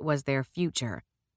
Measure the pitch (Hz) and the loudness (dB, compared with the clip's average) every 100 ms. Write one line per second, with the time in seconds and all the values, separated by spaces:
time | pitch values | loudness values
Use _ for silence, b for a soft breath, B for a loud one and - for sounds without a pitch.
0 | 156 147 139 135 131 - 175 - 117 85 | 0 0 2 0 0 0 0 0 -4 -6
1 | - _ _ | -10 _ _